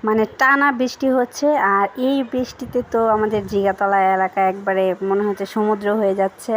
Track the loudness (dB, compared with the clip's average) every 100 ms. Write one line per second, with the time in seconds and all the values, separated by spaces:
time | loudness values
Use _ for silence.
0 | 0 0 0 2 2 4 2 0 -4 -2
1 | 0 2 0 0 0 2 2 2 0 -2
2 | 0 0 -2 -4 -6 -10 -6 -6 -2 0
3 | 2 2 0 -2 -2 -2 0 0 0 2
4 | 2 2 0 0 -2 -2 -2 0 0 -2
5 | -2 0 0 -4 -4 -2 0 0 0 0
6 | 0 0 -2 -4 -4